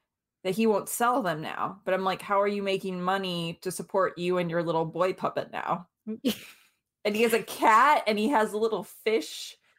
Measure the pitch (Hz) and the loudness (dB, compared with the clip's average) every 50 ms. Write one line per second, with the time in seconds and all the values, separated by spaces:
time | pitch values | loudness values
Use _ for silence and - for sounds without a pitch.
0 | _ _ _ _ _ _ _ _ - 185 190 202 226 220 208 190 - - - - | _ _ _ _ _ _ _ _ -6 -4 0 2 2 2 2 2 -2 -4 -4 0
1 | 240 240 247 277 226 175 160 151 156 104 - - 104 139 185 - - - 185 185 | 0 2 2 2 0 -2 -2 -4 -4 -8 -6 -6 -6 -6 -8 -8 -4 -2 -2 0
2 | 190 190 180 - - - 202 196 202 208 208 202 196 196 190 190 196 190 185 180 | 0 0 -2 -4 -2 0 2 2 2 2 0 -2 -2 -2 -2 -2 -2 -4 -6 -4
3 | 180 185 190 196 190 185 175 175 170 165 170 - - 185 175 - 180 - - 196 | -2 0 0 0 -2 -2 -4 -4 -4 -6 -6 -8 -8 -8 -8 -8 -6 -2 0 2
4 | 185 - - - 175 175 180 180 175 170 165 170 170 165 160 160 165 160 160 165 | 2 2 0 -2 -2 0 0 0 0 0 0 -2 0 0 0 0 0 -2 0 0
5 | 185 190 180 - - 151 - - 135 - - - - - - 185 180 _ _ _ | 0 0 0 -2 -4 -4 -4 -4 -6 -6 -6 -6 -4 -2 -4 -4 -6 _ _ _
6 | - 220 220 226 - 269 - - - - - _ _ _ _ _ _ _ _ _ | -12 -10 -8 -4 -2 -2 -2 -4 -6 -20 -20 _ _ _ _ _ _ _ _ _
7 | - 214 208 214 240 226 226 220 - - - - 285 277 214 220 254 285 302 247 | -4 -2 0 2 2 2 2 0 -2 -2 -6 0 4 6 6 8 8 6 6 4
8 | - 214 220 208 214 220 285 220 214 202 190 214 220 226 220 180 202 - - - | 4 0 0 2 2 2 2 2 2 2 0 0 -2 0 -2 -2 -6 -8 -10 -6
9 | - 220 214 226 - - - - - - - _ _ _ _ | -2 0 0 0 0 -2 -10 -12 -14 -14 -16 _ _ _ _